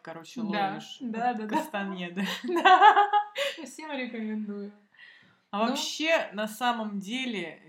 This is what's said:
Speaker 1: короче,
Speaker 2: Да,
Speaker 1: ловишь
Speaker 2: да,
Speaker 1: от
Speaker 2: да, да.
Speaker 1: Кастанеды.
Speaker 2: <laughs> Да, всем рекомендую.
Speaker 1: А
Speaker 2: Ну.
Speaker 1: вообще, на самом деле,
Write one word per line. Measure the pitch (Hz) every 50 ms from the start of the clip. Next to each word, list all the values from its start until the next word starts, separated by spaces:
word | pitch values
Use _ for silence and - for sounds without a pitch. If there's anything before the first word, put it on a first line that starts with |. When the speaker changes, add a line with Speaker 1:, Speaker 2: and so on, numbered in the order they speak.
Speaker 1:
короче, | - 165 160 165 160 - - 247
Speaker 2:
Да, |
Speaker 1:
ловишь | 214 190 202 208 196 190 - - - - - -
Speaker 2:
да, | 269 226 214 220 240 247 240
Speaker 1:
от |
Speaker 2:
да, | 214 220 214
да. | 240 311 302 - -
Speaker 1:
Кастанеды. | 202 196 190 190 180 180 175 175 190 190
Speaker 2:
<laughs> | 185 - - -
Да, | 247 349 330 - 381 370 359 392 427 381 392 415 403 415 415 415 - - 539 571 554 - 330 302
всем | - - - 311 311
рекомендую. | 285 254 247 233 240 226 220 214 214 214 208 202 202 202 202 202 208 - _ _ _ - - - - - _ _ _ _ _ _
Speaker 1:
А | - 202
Speaker 2:
Ну. | 226 247
Speaker 1:
вообще, | 269 302 - - - - 302 320 330 285 - - 185
на | 208 214 214
самом | 214 - 254 240 233 226 220 214 202 196
деле, | 180 196 240 254 262 247 220 190 170 156 147 - -